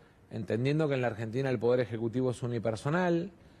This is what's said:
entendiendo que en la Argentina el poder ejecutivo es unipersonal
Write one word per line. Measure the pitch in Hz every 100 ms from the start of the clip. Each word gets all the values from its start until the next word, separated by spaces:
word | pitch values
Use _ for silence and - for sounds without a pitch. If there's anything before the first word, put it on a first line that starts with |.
| - - -
entendiendo | 110 - 110 131 151 156
que | 131
en |
la | 120
Argentina | 104 113 123 135
el | 120
poder | 117 127
ejecutivo | 107 113 117 123 127
es | 117
unipersonal | 120 120 113 110 143 175 180 170 190 - - -